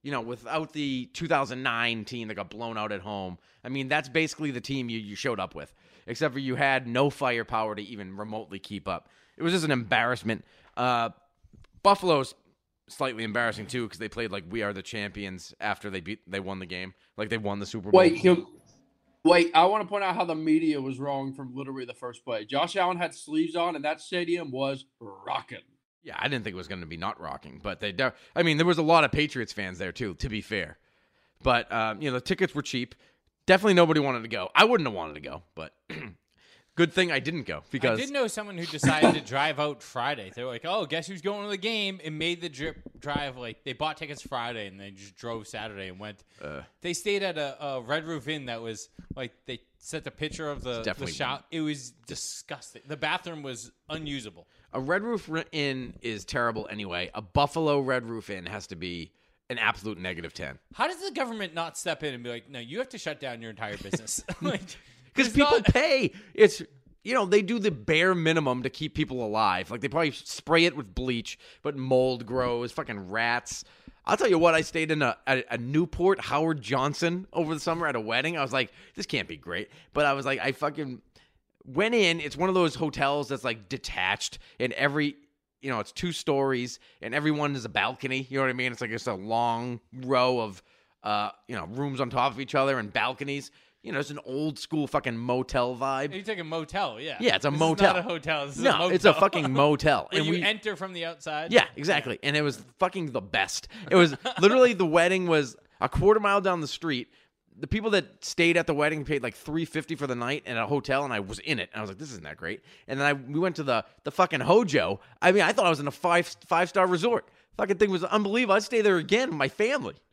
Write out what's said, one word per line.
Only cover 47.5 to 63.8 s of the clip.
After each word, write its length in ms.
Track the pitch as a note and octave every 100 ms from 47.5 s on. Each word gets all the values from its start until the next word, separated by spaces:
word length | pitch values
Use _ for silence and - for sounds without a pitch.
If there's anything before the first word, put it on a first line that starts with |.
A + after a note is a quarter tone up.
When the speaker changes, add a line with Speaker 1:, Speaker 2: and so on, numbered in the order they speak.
| C3
Speaker 3:
a 180 | D3 C3
Red 240 | A#2 D3+ D#3+
Roof 200 | D#3+ B2
Inn 180 | D#3 B2+
that 160 | A#2
was, 280 | A#2 G#2+ - - - -
like, 180 | B2 _ -
they 140 | B2 _ _
sent 260 | - D#3 C#3
a 60 |
picture 380 | - D3+ - D3+
of 140 | C#3
the, 140 | B2 A#2
Speaker 1:
It's 80 | A2+
definitely 260 | F#2 C#3
Speaker 3:
the 40 | D#2+
shop. 280 | C3 C3+ _
It 120 | D#3+
was 300 | D3+ C#3+ B2 _ -
disgusting. 760 | - - - - C#3+ - - C3+
The 80 | D3
bathroom 440 | D3+ E3 F3+ D#3+
was 300 | C#3 A#2 A2+ _ _
unusable. 580 | D#3 D3+ C#3 G#2+ E2+ - _ _
Speaker 1:
A 80 | -
Red 220 | C3 F#3
Roof 240 | A3 A3 -
Ri-, 160 | D#3+ -
Inn 440 | D#3+ C#3+ C3 A#2+ -
is 220 | A#2+ G#2 -
terrible 420 | C3+ A#2+ A2 G#2
anyway. 400 | G#2 G2 E2+ F2+ -
A 60 |
Buffalo 560 | G2+ C#3+ C#3+ E3 D#3 C#3+
Red 260 | C3 B2+ A#2
Roof 240 | A2+ G2+
Inn 160 | F#2+ E2+
has 220 | G2+ -
to 80 | F2
be 360 | F2+ F2 D#2+ _ _ _ _
an 80 | A#2+
absolute 400 | A2 A#2 G#2+ F2+
negative 360 | F#2 E2+ E2
ten. 260 | - C#2+ C2+ _
Speaker 3:
How 140 | - C#4+
does 180 | F4 G4
the 60 |
government 420 | B3 B3+ A3+ F#3+
not 240 | E3 E3 -
step 260 | F3+ D#3
in 100 | D3+
and 100 | B2
be 60 | A#2+
like, 200 | A#2 A2+
"No, 100 | C3+
you 180 | A#2 D#3+
have 100 | E3+
to 80 | -
shut 220 | D#3+ D3
down 220 | C3+ A#2
your 80 | A2+
entire 260 | G2+ A2
business"? 480 | G#2